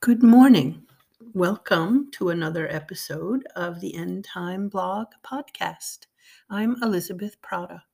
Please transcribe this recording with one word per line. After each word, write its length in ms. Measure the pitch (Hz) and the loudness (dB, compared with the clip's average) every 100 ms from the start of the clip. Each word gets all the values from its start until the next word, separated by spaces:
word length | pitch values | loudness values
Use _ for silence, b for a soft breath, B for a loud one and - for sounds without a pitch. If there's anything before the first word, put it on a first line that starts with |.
| - | 2
Good 140 | 233 | 6
morning. 580 | 233 240 262 214 131 - - _ _ _ 226 | 8 10 10 8 4 -6 -16 _ _ _ -12
Welcome 760 | 196 175 208 - 175 165 247 285 | -2 -2 -2 -2 0 2 0 0
to 160 | - 185 | -6 -4
another 380 | 170 160 165 156 | -2 -4 -4 -6
episode 760 | 160 151 175 - 151 165 254 269 | -6 -10 -14 -12 -10 -6 -6 -6
of 260 | - 175 170 | -10 -10 -8
the 140 | 185 | -12
End 300 | 170 175 180 | -10 -8 -10
Time 440 | 196 - 175 185 202 | -10 -10 -8 -6 -6
Blog 380 | 196 185 196 226 _ | -6 -4 -6 -8 _
Podcast. 760 | - 262 285 - 175 165 - - _ _ b b b | -12 -12 -12 -10 -10 -10 -16 -18 _ _ b b b
I'm 240 | 202 220 240 | -4 -4 -2
Elizabeth 580 | 233 185 175 180 208 _ | -2 -4 -4 -10 -12 _
Prata. 420 | - 180 175 175 _ | -12 -10 -10 -16 _